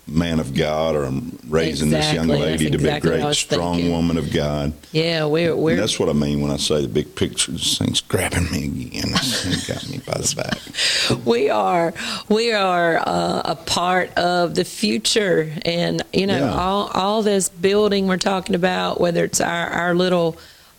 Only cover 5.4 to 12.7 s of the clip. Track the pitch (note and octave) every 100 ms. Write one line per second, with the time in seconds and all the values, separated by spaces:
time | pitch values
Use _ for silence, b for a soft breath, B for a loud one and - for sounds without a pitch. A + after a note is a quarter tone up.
5.4 | E3+ C#3+ D#3 - A2 - F2+ D2 D2 C#2+
6.4 | C#2+ C#2+ - D2+ C2 D2+ D2 - - -
7.4 | - E2 - - - - - F2+ F2+ F2
8.4 | E2 - C#2+ C2+ B1 - - - - A2
9.4 | F2+ D#2+ - - - - - - - -
10.4 | - - - - B B B B - A#3
11.4 | C4 G#3+ F#3+ F3+ E3 - B B B G#3+
12.4 | A#3 G#3+ F#3+